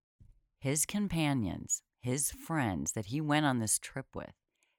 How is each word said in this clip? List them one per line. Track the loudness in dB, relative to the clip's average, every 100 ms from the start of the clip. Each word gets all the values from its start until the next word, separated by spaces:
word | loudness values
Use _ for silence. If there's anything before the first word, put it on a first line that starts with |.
| _ _ -20 -20 _ _
His | -2 0
companions, | 0 0 0 2 2 2 0 -4 -4 -6 _ _
his | -2 0 -2
friends | -4 -4 0 0 0 -2
that | -4 -4
he | -2
went | 2 4 4
on | 2
this | 2 0
trip | -2 -12 -10
with, | -10 -12 -16 _ _ _